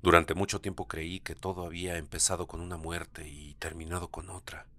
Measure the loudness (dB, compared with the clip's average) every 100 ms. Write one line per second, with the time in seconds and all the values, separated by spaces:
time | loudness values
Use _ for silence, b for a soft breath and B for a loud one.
0 | 10 10 8 2 2 0 -4 -6 -6 -4
1 | -4 -6 -8 -6 -4 -2 -4 -4 -2 -4
2 | -4 2 2 2 -2 -6 -6 -6 -4 -4
3 | -6 -12 -14 -12 -14 -8 -6 -6 -4 -4
4 | -4 -8 -10 -12 -12 -14 -16